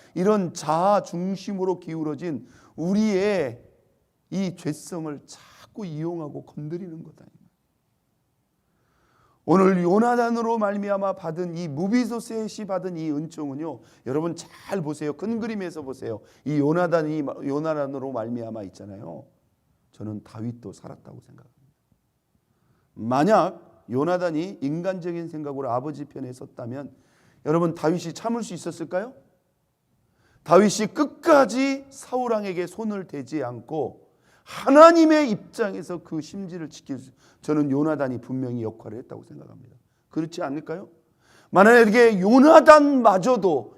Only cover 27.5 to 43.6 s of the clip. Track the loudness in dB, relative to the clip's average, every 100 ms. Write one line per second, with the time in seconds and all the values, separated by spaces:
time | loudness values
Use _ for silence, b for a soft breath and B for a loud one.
27.5 | 0 0 0 -2 -2 -4 -8 -6 -6 -8
28.5 | -12 -12 -12 -8 -8 -8 -14 _ _ _
29.5 | _ _ _ _ _ _ _ _ _ 4
30.5 | 6 6 2 -2 -2 -4 -2 4 6 4
31.5 | 0 -2 -4 -10 -20 -8 -6 -2 -2 -4
32.5 | -6 -8 -8 -8 -8 -8 -12 -8 -8 -8
33.5 | -10 -10 -6 -6 -10 _ b b b -20
34.5 | -4 4 10 10 10 6 4 2 -2 -6
35.5 | -6 -6 -6 -10 -12 -8 -10 -8 -12 -12
36.5 | -12 -14 -16 -12 -12 -14 b b b -4
37.5 | -2 0 0 0 -2 -4 -6 -8 -8 -6
38.5 | -6 -8 -10 -14 -16 -16 -18 -18 -20 -20
39.5 | -20 -20 _ _ _ _ -8 -8 -6 -8
40.5 | -8 -10 -12 -14 _ _ b b b b
41.5 | 6 8 10 8 6 6 6 6 8 10
42.5 | 10 12 10 8 4 4 4 2 2 2
43.5 | 0